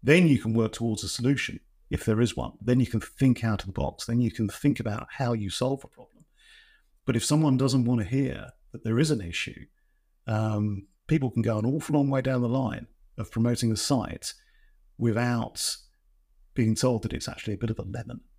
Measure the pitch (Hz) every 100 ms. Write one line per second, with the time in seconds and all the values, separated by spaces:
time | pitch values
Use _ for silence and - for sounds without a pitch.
0 | 117 165 175 127 113 113 110 - 117 107
1 | 92 - 120 139 - - _ _ _ -
2 | - 107 117 - 58 - 107 127 123 113
3 | - - 135 120 117 104 95 - 135 -
4 | - 117 120 - 107 - 147 143 113 104
5 | - - 123 117 101 - 127 135 - _
6 | - _ - _ _ - _ _ _ _
7 | - 117 - 151 156 131 135 131 117 120
8 | 107 131 135 131 - _ _ - 113 113
9 | 156 139 87 85 - - - _ _ _
10 | _ _ - 107 110 107 107 101 - _
11 | - 156 131 113 113 110 113 147 - 151
12 | 139 135 127 131 120 127 123 - - _
13 | - - 110 - 117 120 117 107 - 135
14 | - - - - _ _ - _ _ _
15 | 117 110 120 120 110 - - - - _
16 | _ _ _ _ _ - 113 110 127 117
17 | 110 - - - - 101 117 110 95 117
18 | 117 120 -